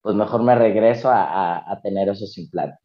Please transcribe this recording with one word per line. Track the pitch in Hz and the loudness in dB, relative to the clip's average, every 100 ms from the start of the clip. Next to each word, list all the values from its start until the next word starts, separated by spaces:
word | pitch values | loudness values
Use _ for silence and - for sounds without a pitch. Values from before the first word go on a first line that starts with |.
pues | - 104 | -4 -2
mejor | 107 117 | 0 0
me | 120 120 | 2 4
regreso | 113 107 113 117 131 | 4 4 2 2 2
a, | 117 | 2
a, | 80 90 90 87 - | 0 -2 -2 -4 -8
a | 98 | -10
tener | 104 98 98 | -6 -4 -2
esos | 101 101 - | -4 -8 -14
implantes", | 80 87 - - | -12 -8 -8 -10